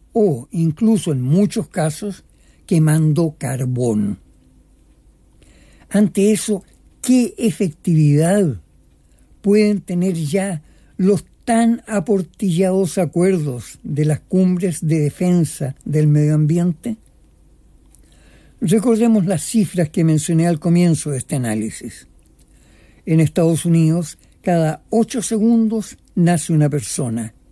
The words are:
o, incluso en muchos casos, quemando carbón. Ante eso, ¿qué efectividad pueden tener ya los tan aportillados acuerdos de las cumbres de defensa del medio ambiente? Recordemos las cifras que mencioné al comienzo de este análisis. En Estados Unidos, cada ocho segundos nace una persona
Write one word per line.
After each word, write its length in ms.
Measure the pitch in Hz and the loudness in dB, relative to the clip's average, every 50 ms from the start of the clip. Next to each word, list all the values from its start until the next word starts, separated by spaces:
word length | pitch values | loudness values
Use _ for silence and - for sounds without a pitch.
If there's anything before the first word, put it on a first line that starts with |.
| _ _ - | _ _ -2
o, 360 | 339 214 190 143 117 123 - - | 0 0 0 0 -2 -8 -8 -4
incluso 600 | 170 165 160 151 - 226 214 226 180 - 175 147 | -2 -2 -2 -2 0 0 2 2 0 0 -2 -4
en 80 | 127 123 | -2 0
muchos 460 | 131 151 185 208 180 - 233 156 - | 0 2 2 2 0 -2 -4 -8 -6
casos, 560 | - - 151 160 147 - 202 208 190 - - _ _ _ _ _ _ _ _ | -4 -4 -4 -4 -4 -6 -8 -10 -10 -12 -18 _ _ _ _ _ _ _ _
quemando 720 | - - 165 156 156 151 156 156 156 147 165 170 156 151 - | -2 0 2 2 2 2 2 2 2 2 0 0 -2 -4 -6
carbón. 800 | - 123 131 127 135 127 123 120 123 117 107 104 101 101 101 - - _ _ _ _ _ _ _ _ _ _ _ _ _ _ _ _ _ _ _ _ _ _ _ _ _ _ _ _ _ - - - - | -8 -8 -6 -6 -4 -4 -4 -2 -2 0 0 0 -2 -4 -6 -8 -12 _ _ _ _ _ _ _ _ _ _ _ _ _ _ _ _ _ _ _ _ _ _ _ _ _ _ _ _ _ -20 -20 -10 -4
Ante 420 | - 196 214 165 - 202 196 208 214 | 0 2 2 2 2 2 2 2 2
eso, 320 | - - - 214 180 - _ _ _ _ _ _ _ - | 0 0 -4 -4 -6 -6 _ _ _ _ _ _ _ 0
¿qué 320 | - 254 254 240 - - | 2 2 2 2 0 -2
efectividad 1200 | - 254 220 151 - 208 170 - _ - 185 165 156 151 147 143 147 160 170 196 208 196 151 117 95 - _ _ _ _ _ _ _ _ _ _ _ _ _ _ _ - | -2 -2 -2 -2 -2 -2 -4 -4 _ -2 0 2 4 4 4 4 4 2 2 2 2 0 0 -2 -6 -12 _ _ _ _ _ _ _ _ _ _ _ _ _ _ _ 0
pueden 380 | 196 202 214 208 208 208 190 | 2 2 4 4 2 0 -2
tener 340 | - - 180 175 175 196 175 | -4 -4 -4 -2 -2 -2 -2
ya 480 | 165 160 139 160 196 190 202 180 151 - _ _ _ _ _ _ | -2 -4 -2 -2 -2 -2 -4 -6 -10 -12 _ _ _ _ _ _
los 280 | - 185 190 202 - - _ _ _ - | -2 0 2 2 0 -2 _ _ _ -4
tan 380 | - 226 226 233 226 233 240 - | -2 0 2 2 2 0 -2 -4
aportillados 1080 | - 220 202 156 233 202 190 175 - _ - 220 190 165 170 190 185 190 190 196 156 - | -6 -4 -4 -2 0 0 -2 -2 -4 _ -6 -2 -2 0 2 0 2 2 0 -2 -2 -2
acuerdos 840 | 196 175 139 - 170 175 190 190 175 147 143 123 123 104 - - - - | -2 -4 -2 0 0 2 2 2 0 -2 -4 -6 -8 -10 -16 -18 -16 -12
de 240 | - 147 139 151 | -8 -4 -2 0
las 140 | 156 151 - | 0 -2 -4
cumbres 680 | - - - 185 185 185 180 175 190 185 156 - - | -4 -2 0 2 2 2 0 0 -2 -4 -4 -4 -2
de 140 | 156 160 160 | -2 0 0
defensa 760 | 147 143 - - 180 180 180 175 160 151 - - 143 127 135 _ - | 0 -2 -2 -2 0 2 2 2 0 0 -4 -6 -8 -8 -8 _ -8
del 220 | - 147 156 151 | -4 0 2 2
medio 280 | 151 147 151 151 151 151 | 4 4 4 2 2 2
ambiente? 600 | 151 156 147 165 175 175 180 156 - - 233 220 - _ _ _ _ _ _ _ _ _ _ _ _ _ _ _ _ _ _ _ - - _ _ _ _ - - - _ - _ - | 2 2 2 0 0 0 -2 -2 -4 -6 -10 -10 -10 _ _ _ _ _ _ _ _ _ _ _ _ _ _ _ _ _ _ _ -20 -20 _ _ _ _ -20 -20 -20 _ -20 _ -6
Recordemos 680 | 247 160 190 226 190 247 226 214 233 233 226 208 170 | -2 0 2 2 2 2 2 2 2 2 2 2 2
las 160 | 190 190 151 - | 0 -2 -4 -4
cifras 480 | - - 226 196 - - 180 165 151 | -2 0 0 0 0 0 -2 -2 -2
que 140 | - 196 165 | 0 0 2
mencioné 420 | 160 156 156 - - 165 160 165 | 2 2 0 0 0 0 2 2
al 120 | 170 170 151 | 0 0 -2
comienzo 520 | - 175 170 175 175 175 160 151 - 151 | 0 0 2 2 4 2 2 0 -2 -6
de 80 | 139 127 | -8 -8
este 180 | - - 147 | -8 -6 -6
análisis. 720 | 139 123 113 107 110 107 110 - - - - - - - _ _ _ _ _ _ _ - _ _ _ _ _ _ _ _ _ _ _ - | -4 -4 -4 -4 -4 -6 -6 -8 -10 -14 -14 -16 -16 -20 _ _ _ _ _ _ _ -20 _ _ _ _ _ _ _ _ _ _ _ -4
En 140 | - 160 160 | 0 2 2
Estados 460 | 160 151 - 190 165 165 170 151 - | 2 2 2 2 2 2 2 0 0
Unidos, 500 | 175 165 165 160 156 160 175 170 - - _ _ _ _ _ | 2 2 4 4 2 2 0 -4 -6 -10 _ _ _ _ _
cada 420 | - 190 175 170 160 156 156 - _ - | -2 0 2 2 2 0 -2 -6 _ -2
ocho 320 | - 226 220 - - 247 | 0 0 0 0 -2 -6
segundos 800 | - - 226 214 214 233 240 226 226 214 226 220 208 - - - _ _ - | -6 -4 -2 0 2 2 2 2 2 0 -2 -4 -8 -8 -14 -20 _ _ -2
nace 400 | 190 170 170 175 160 - - 165 | 0 2 2 2 0 0 0 0
una 160 | 151 151 143 | 2 2 2
persona 640 | 143 147 - - - - 143 120 113 113 110 113 - _ _ _ | 0 -2 -6 -6 -6 -6 -6 -4 -6 -6 -8 -10 -14 _ _ _